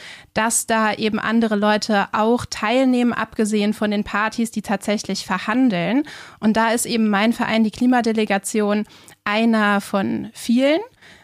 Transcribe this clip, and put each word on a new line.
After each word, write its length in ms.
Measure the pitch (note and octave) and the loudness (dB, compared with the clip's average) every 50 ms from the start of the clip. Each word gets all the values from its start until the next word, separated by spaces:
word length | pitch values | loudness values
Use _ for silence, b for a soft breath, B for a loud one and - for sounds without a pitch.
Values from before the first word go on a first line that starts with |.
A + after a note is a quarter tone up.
| B B B B B B - | B B B B B B -4
dass 320 | G#3+ A3 A#3 - - - | -2 -2 0 -2 -2 -2
da 280 | - A3+ A3 A3 G#3+ G3+ | 0 0 0 0 0 0
eben 260 | - A3 G#3+ G#3+ G#3+ | -2 -2 -2 -2 -2
andere 340 | - G#3+ A3+ A#3 A3+ G#3+ G#3+ | -2 0 2 2 2 2 2
Leute 540 | G3+ G#3 G#3+ G#3+ G#3+ - - G#3+ G3+ F#3+ - | 2 2 2 2 2 0 0 0 0 0 0
auch 320 | - A3 G#3+ A3+ B3 A#3+ - - | 0 0 2 2 2 0 -2 -6
teilnehmen, 640 | - - A3 G#3+ A#3+ C4 C4+ B3+ B3+ A#3+ A#3+ A#3+ | -8 -6 -2 0 2 2 4 4 4 2 2 0
abgesehen 600 | - - A3 - - - A3 G#3 G#3+ G#3 G3+ G#3 | 0 -2 -4 -4 -2 -2 -2 0 0 0 0 0
von 180 | G#3+ - G#3+ G#3 | 0 0 -2 -2
den 100 | G#3 G#3 | 0 -2
Partys, 480 | G3+ - - G3+ A3 A3 - - A3+ - | -2 -2 -2 -2 -2 -2 -2 -2 -4 -4
die 120 | - G#3+ | -4 -6
tatsächlich 640 | - - G3+ G3 - A3 G3+ G#3 - - F#3+ - - | -4 -4 -4 -2 -2 -2 -2 -2 -2 -6 -6 -6 -4
verhandeln. 800 | - F#3+ F3+ - - A3 B3+ C4 A#3+ F#3+ F3 E3+ F#3 A3+ C#4+ D#4 B B B B B B B | -4 -6 -4 -2 -2 2 2 2 2 2 0 0 0 0 0 -2 B B B B B B B
Und 160 | G#3 A3 G#3 | 0 2 2
da 140 | A3 A3+ A3+ | 2 2 2
ist 160 | A3 A#3 - | 0 0 -2
eben 220 | - A#3+ A3+ A3 G#3+ | -2 0 0 2 2
mein 240 | G#3 F#3+ G#3+ A#3+ | 2 2 2 2
Verein, 300 | A3+ - - - G#3 A3+ | 0 0 -2 0 2 2
die 80 | A3 G#3 | 2 0
Klimadelegation, 1120 | - - B3 B3+ B3+ A#3+ A3+ A#3 A3 A3 G#3+ - G3 G3 - - - G#3+ G#3 G3+ G#3 G#3+ G#3 B B B B B B B | 0 0 2 4 4 4 2 0 0 0 0 0 0 -2 -2 -2 -2 0 0 0 0 -2 -2 B B B B B B B
einer 580 | - G#3 G#3 A3 A#3 A#3 A3 A3 G#3 G#3 G3+ G3 | -6 -2 0 2 2 2 2 4 2 2 2 0
von 500 | - - - G3 G3 A#3 A3+ G#3+ G#3 G#3+ | 0 -2 -2 -2 -2 -2 -4 -6 -6 -10
vielen, 480 | - - - - A#3 B3+ C4+ C#4+ D4+ F#4 A#4 B4+ B B B B B B | -12 -8 -4 0 0 2 2 2 2 0 -2 -6 B B B B B B